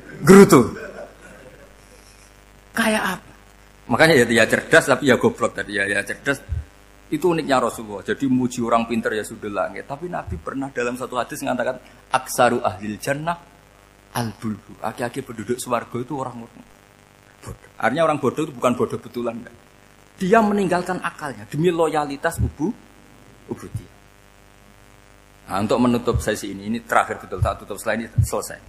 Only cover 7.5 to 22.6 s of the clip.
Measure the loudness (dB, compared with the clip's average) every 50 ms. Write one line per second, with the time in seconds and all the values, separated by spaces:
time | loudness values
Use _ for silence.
7.5 | 2 2 2 0 -2 -4 -10 -12 -12 -8 -6 -6 -4 -2 0 0 2 2 0 0
8.5 | -2 -4 -2 2 2 0 0 0 -2 -2 -2 -2 -4 -4 -6 -8 -10 -12 -10 -8
9.5 | -4 -4 -4 -4 -6 -10 -12 -12 -12 -10 -10 -8 -8 -8 -8 -10 -12 -12 -10 -10
10.5 | -8 -8 -8 -8 -6 -6 -6 -6 -6 -8 -10 -8 -6 -6 -6 -6 -8 -8 -6 -4
11.5 | -4 -2 -2 -4 -6 -8 -10 -20 -20 -20 -8 -4 -4 -4 -4 -2 0 2 4 4
12.5 | 4 2 -2 -4 -6 -6 -8 -10 -10 -6 -4 -4 -4 -4 -4 -6 -8 -8 -10 -20
13.5 | -20 -20 -20 -20 -20 -20 -20 -20 _ -20 -18 -10 -8 -6 -6 -6 -8 -8 -8 -8
14.5 | -8 -8 -10 -18 -14 -10 -8 -8 -8 -6 -8 -8 -8 -10 -12 -10 -10 -10 -8 -6
15.5 | -6 -6 -6 -4 -4 -4 -4 -6 -8 -10 -8 -8 -8 -8 -8 -10 -10 -14 -16 -18
16.5 | -20 -20 -20 -20 -20 -20 -20 -20 -20 -20 -20 -20 -20 -20 -20 -20 -20 -20 -16 -16
17.5 | -16 -16 -18 -20 -8 -2 -2 0 0 2 2 2 2 0 0 -2 -2 -2 -4 -6
18.5 | -4 -2 0 0 2 0 -2 -2 -4 -6 -10 -10 -10 -8 -6 -6 -8 -8 -12 -16
19.5 | -20 -20 -20 -20 -20 -20 -20 -20 -20 -20 -20 -20 -12 -6 0 4 4 4 4 4
20.5 | 0 0 0 0 0 -2 -2 -4 -6 -6 -6 -8 -10 -8 -10 -10 -10 -12 -12 -8
21.5 | -2 0 0 2 2 2 2 2 2 0 -2 -4 -4 -4 -4 -4 -2 -2 -4 -4
22.5 | -2 -2